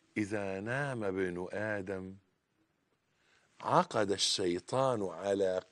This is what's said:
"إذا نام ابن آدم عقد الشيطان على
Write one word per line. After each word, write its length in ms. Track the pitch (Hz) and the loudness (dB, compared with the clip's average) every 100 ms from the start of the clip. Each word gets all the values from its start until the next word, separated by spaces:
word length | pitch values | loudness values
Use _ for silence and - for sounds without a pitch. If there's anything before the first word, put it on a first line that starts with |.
| _ - | _ -4
"إذا 420 | 101 104 98 95 | -2 -2 -4 -4
نام 440 | 107 131 143 123 | -2 -2 -2 -2
ابن 440 | 101 92 92 87 90 | -2 0 -2 -2 -6
آدم 640 | 95 110 104 95 95 95 95 _ _ _ _ _ _ _ _ _ _ _ _ _ - | -4 -2 -4 -4 -6 -8 -14 _ _ _ _ _ _ _ _ _ _ _ _ _ -10
عقد 500 | - 147 185 117 101 | 2 4 4 4 2
الشيطان 920 | 101 - - 92 87 - 127 135 117 | 2 2 2 2 0 0 0 2 0
على 580 | 95 82 98 101 95 92 - | -2 -2 0 2 2 0 -4